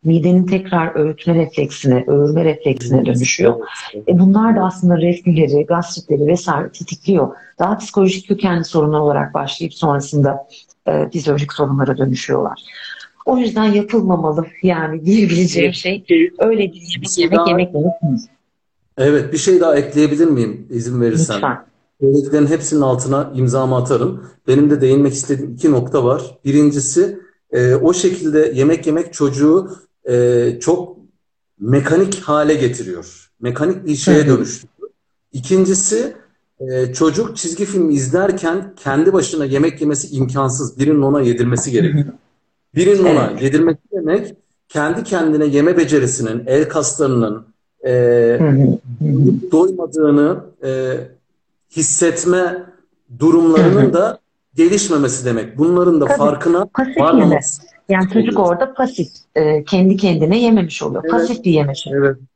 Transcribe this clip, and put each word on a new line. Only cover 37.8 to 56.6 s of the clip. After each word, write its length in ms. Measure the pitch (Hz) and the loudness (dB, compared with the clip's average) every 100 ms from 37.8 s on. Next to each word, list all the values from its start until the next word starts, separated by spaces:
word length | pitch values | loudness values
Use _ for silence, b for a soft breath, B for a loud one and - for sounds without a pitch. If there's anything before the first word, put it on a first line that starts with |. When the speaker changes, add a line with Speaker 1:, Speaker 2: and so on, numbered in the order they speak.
| 165 | 0
Speaker 2:
izlerken 840 | 143 127 170 196 190 165 180 190 - | 0 0 0 0 -2 -4 -4 -8 -10
kendi 300 | 139 139 170 | -4 2 2
başına 320 | 190 135 160 139 | 2 0 -4 -2
yemek 360 | 139 160 - | 0 -2 -2
yemesi 340 | 151 143 - 135 | -4 -4 -6 -4
imkansız. 640 | 127 131 131 127 123 123 | -2 -2 -2 -4 -8 -2
Birinin 220 | 143 151 | 0 2
ona 200 | 135 143 | 2 2
yedirmesi 520 | 123 113 120 120 - | 0 0 0 -2 0
Speaker 1:
Hı 40 | 117 | 0
hı. 40 | |
Speaker 2:
gerekiyor. 320 | 165 147 139 - _ _ _ _ _ 139 | 2 0 -2 -8 _ _ _ _ _ 0
Birinin 280 | 180 202 | 2 4
ona 260 | 180 151 127 | 4 2 0
Speaker 1:
Evet. 100 | 107 | -2
Speaker 2:
yedirmesi 380 | 135 151 165 156 _ | -2 2 0 -2 _
demek, 420 | 196 156 196 - - _ _ _ | -6 -2 -2 -4 -16 _ _ _
kendi 340 | 156 147 175 | -4 -2 -4
kendine 420 | 190 185 160 151 151 | -4 -2 0 2 2
yeme 320 | 143 156 175 | 2 2 2
becerisinin, 640 | 151 147 123 - 113 117 117 | 2 2 0 -2 -4 -6 0
el 220 | 135 156 | 0 0
kaslarının, 760 | 160 143 - 139 127 110 107 - _ _ _ 131 | -2 -4 -2 0 0 -2 -4 -12 _ _ _ -2
e, 60 | 127 120 120 117 120 | 2 4 4 4 2
Speaker 1:
Hı 80 | 160 | 2
hı. 100 | 135 | 4
Hı 480 | 135 - 127 120 151 | 2 0 -6 -6 -2
hı. 460 | 135 156 - - | 2 2 2 0
Speaker 2:
doymadığını, 880 | 156 185 180 160 151 151 143 147 185 - _ | 2 2 -2 -6 0 2 2 2 -2 -10 _
e, 340 | 135 131 131 127 127 _ _ _ _ _ _ 165 | -8 -6 -4 -8 -10 _ _ _ _ _ _ -4
hissetme 880 | - - 170 165 175 180 175 185 - _ _ _ _ 123 | -2 0 0 0 0 0 -2 -6 -14 _ _ _ _ 0
durumlarının 640 | 156 170 165 160 165 139 | 4 4 6 6 6 4
Speaker 1:
Hı 60 | 135 | 2
hı. 60 | |
Speaker 2:
da 240 | 165 214 - _ _ _ - | 2 -2 -4 _ _ _ 0
gelişmemesi 720 | 165 202 - 156 135 123 123 | 2 2 0 0 0 -2 -4
demek. 320 | 113 104 127 | -4 -6 -2
Bunların 440 | 165 175 180 165 | 2 2 2 2
da 40 | 143 | 2
Speaker 1:
Tabii, 120 | 285 | 2
Speaker 2:
farkına 480 | 147 - 170 170 | 2 0 0 0